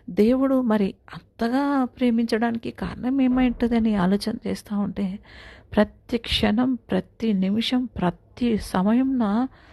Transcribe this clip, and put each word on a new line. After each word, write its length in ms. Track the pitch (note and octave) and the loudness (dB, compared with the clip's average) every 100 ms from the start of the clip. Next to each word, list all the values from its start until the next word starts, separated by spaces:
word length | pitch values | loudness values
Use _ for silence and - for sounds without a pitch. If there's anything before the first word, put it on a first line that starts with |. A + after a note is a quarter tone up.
| - | -6
దేవుడు 520 | F3+ G#3+ B3+ C4+ C4 | 2 4 4 2 2
మరి 320 | B3 G#3+ G3 - - | 2 2 0 -4 -16
అంతగా 720 | - - - A#3 B3+ C#4+ C#4+ B3+ | -18 -16 -6 -2 0 0 0 -2
ప్రేమించడానికి 840 | - B3 A3+ A#3 A3 A#3 A#3 - | 0 0 2 0 0 0 -4 -8
కారణం 500 | - F3 - B3 C4+ | -8 -8 -6 -2 2
ఏమై 240 | B3+ B3+ B3+ | 2 4 2
ఉంటుందని 500 | A#3+ A#3 A#3 A3 G#3 | 2 0 2 2 2
ఆలోచన 380 | F3+ G3+ G#3+ A3 G3 | 2 2 -2 -6 -6
చేస్తూ 320 | G3 - G3+ | -8 -6 -4
ఉంటే, 400 | G3 F3+ G3 G3+ - - - - - - | -4 -4 -6 -6 -16 -20 -20 -20 -4 0
ప్రతి 420 | G#3 - - A#3 | 0 -2 -6 -6
క్షణం, 580 | - - G#3+ G#3+ B3+ B3 | -4 -2 0 2 0 -2
ప్రతి 580 | - F#3+ - - A3+ | -2 -4 -4 -6 -2
నిమిషం, 520 | G3 F#3+ G#3+ A3+ B3+ B3+ | 0 0 0 0 -2 -2
ప్రతి 720 | - F3+ F3 - - A#3+ G#3 | -2 -4 -4 -12 -4 -2 -2
సమయంన 880 | - F#3 G3 A#3 C4+ C4 G#3+ G#3+ C4 - - | -2 0 2 2 2 0 0 0 -2 -8 -20